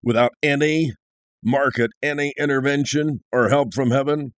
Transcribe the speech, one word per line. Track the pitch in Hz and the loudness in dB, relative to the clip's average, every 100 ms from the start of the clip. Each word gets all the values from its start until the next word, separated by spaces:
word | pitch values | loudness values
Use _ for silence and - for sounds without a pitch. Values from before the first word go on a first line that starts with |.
Without | 120 113 120 _ | 0 2 0 _
any, | 147 143 151 156 160 - _ _ _ _ | -2 0 0 0 -2 -6 _ _ _ _
mark | 107 139 139 120 | -2 0 0 0
it, | 117 _ | -2 _
any | 147 147 143 - | -6 -2 -4 -2
intervention | 147 135 135 143 139 147 151 135 _ | -2 0 0 0 0 0 -2 -4 _
or | 123 120 | 0 2
help | 143 127 | 2 0
from | 131 127 | 0 0
heaven? | 127 139 151 139 _ | 2 0 -2 -6 _